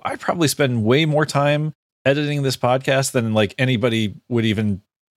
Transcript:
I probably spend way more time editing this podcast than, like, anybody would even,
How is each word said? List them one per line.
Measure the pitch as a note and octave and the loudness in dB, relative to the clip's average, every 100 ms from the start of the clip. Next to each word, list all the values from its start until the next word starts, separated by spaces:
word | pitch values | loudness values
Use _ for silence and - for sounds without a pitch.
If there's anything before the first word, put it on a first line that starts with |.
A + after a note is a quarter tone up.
| - | -4
I | C#4+ | -8
probably | - F#3 D3+ | -4 0 0
spend | - C#3 A#2+ | 0 0 0
way | G#2+ C3+ D#3+ | 2 2 2
more | D3 D3+ | 0 0
time | C#3 D3 D3 D#3 - _ _ - | 0 0 0 -2 -8 _ _ 0
editing | C#3+ D3 D3 | 0 0 -2
this | C3+ B2 | -2 0
podcast | B2 C3 C3+ C3+ C3+ | 0 0 0 0 0
than, | C3 A2+ | -2 0
like, | A2 G#2 - | 2 0 0
anybody | B2+ B2 B2 A2+ G#2+ G2 _ | 0 2 0 0 -2 -6 _
would | A#2+ A2+ | -2 0
even, | G#2 G#2+ F#2+ - _ _ | 0 0 -4 -8 _ _